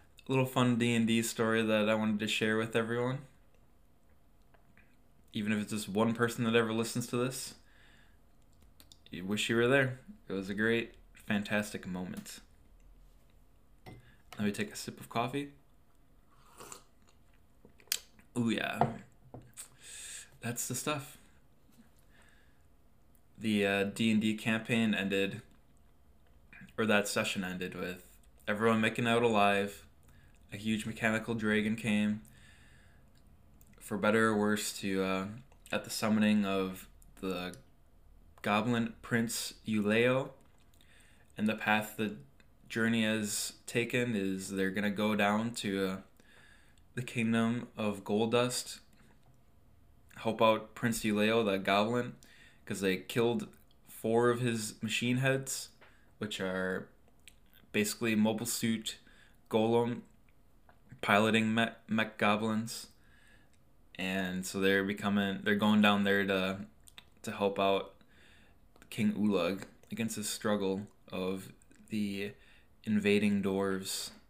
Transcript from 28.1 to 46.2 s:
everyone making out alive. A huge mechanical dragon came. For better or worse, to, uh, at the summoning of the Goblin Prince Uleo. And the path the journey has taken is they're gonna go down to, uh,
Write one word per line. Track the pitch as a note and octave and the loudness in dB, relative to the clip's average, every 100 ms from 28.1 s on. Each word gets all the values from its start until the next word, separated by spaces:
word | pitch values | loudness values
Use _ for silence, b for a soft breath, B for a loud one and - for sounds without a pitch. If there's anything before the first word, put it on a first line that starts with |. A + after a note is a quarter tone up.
| - - - - | -20 -20 -10 -6
everyone | G#2 A2+ A2 | 0 4 4
making | A2 A2+ A#2 | 2 2 2
out | A#2 | 4
alive. | A#2+ G#2+ G2+ G2+ G2+ - - - - b b b - | 4 6 4 4 -2 -6 -20 -20 -20 b b b -18
A | G#2 | -8
huge | A2 G#2+ A2 | -2 -2 -2
mechanical | G#2+ A2+ A2 A2+ | -2 0 0 -2
dragon | A#2 G#2+ G#2+ G#2+ A2+ | -2 0 2 0 -2
came. | A2+ G#2 G#2 G#2+ - b b b b b b b b b - - - - - - | 0 2 2 -2 -8 b b b b b b b b b -20 -20 -20 -20 -20 -18
For | - G#2 | -8 -2
better | G#2+ A2 A2+ | 2 4 4
or | G#2+ | 4
worse, | G#2 G#2 - - | 2 0 -2 -6
to, | G2+ F#2+ | -2 0
uh, | F#2+ F#2+ G2 G#2+ - - - | 2 0 -4 -10 -18 -20 -6
at | G#2 | -6
the | - | -4
summoning | - A2 G#2+ G#2+ G#2+ | -2 2 4 4 4
of | G2 G2 F#2 F#2 - - - - | 2 0 -2 -4 -14 -20 -20 -8
the | F#2+ F2+ F2+ - - - - - - - - - | -6 -4 -6 -10 -18 -20 -20 -20 -20 -20 -20 -6
Goblin | A2 G#2 A#2 A#2+ A#2 - | 0 2 2 0 -2 -6
Prince | - A#2 A#2 - - - - | -2 0 0 -4 -8 -10 -4
Uleo. | G#2+ G2+ A2+ B2 C3 C#3 - - - - - b b b b b - | 0 2 4 4 2 -2 -10 -20 -20 -20 -20 b b b b b -4
And | G#2+ | -2
the | G#2+ | 0
path | - G#2+ G#2+ - | 0 0 0 -4
the | G#2+ G#2 - - - _ - | -4 -4 -16 -20 -20 _ -6
journey | A#2 A2+ A2+ | 0 2 2
has | A2 A2 G#2 - - - - | 2 0 -2 -4 -6 -10 -6
taken | A#2+ A#2 B2 B2 | -2 0 0 0
is | G#2+ F#2+ F#2+ G2 | 0 -2 -4 -4
they're | G2 F#2+ | -2 -2
gonna | G2 G2+ | 0 -2
go | G2+ G#2+ G2+ | 0 0 2
down | G2+ G#2+ A#2 | 2 2 -2
to, | A2+ G#2+ G2 F#2+ | -4 -4 -2 -2
uh, | F#2+ - - | -4 -12 -20